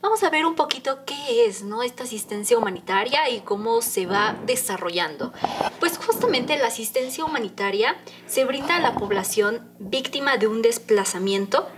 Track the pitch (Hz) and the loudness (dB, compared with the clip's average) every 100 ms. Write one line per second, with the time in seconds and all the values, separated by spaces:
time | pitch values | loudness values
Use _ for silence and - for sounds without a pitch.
0 | 392 427 381 311 320 320 294 277 269 269 | 0 2 2 2 2 2 0 0 -4 -6
1 | - - - 233 427 392 202 220 247 - | -6 -8 0 4 4 2 -8 -4 -4 -6
2 | 254 220 - 208 208 233 214 180 - 190 | -8 -8 -6 -4 2 2 2 -2 -2 0
3 | 226 285 302 233 - 202 220 233 240 - | 2 2 2 -2 -4 -2 0 0 0 -2
4 | 180 196 208 - - 247 - 185 175 175 | 0 2 2 0 -2 -2 -2 -4 -2 -2
5 | 160 147 247 - - - - - 349 - | -2 -4 -8 -4 -4 -2 -4 0 -2 0
6 | - 440 494 254 247 294 254 - 220 262 | 0 2 2 2 2 2 0 0 -4 -2
7 | 254 254 320 294 208 - 196 196 240 - | -2 -2 -2 -2 -4 -4 -2 2 2 0
8 | - - - - 262 277 285 349 262 - | -6 -18 -6 0 0 0 0 2 2 0
9 | 202 196 190 - 202 233 - - 196 254 | 0 -2 0 2 2 0 -8 -14 -6 -4
10 | 262 285 277 254 220 220 233 233 - 208 | -4 -2 0 2 2 4 2 2 2 2
11 | 196 185 196 196 196 269 - | 2 -2 0 0 2 0 0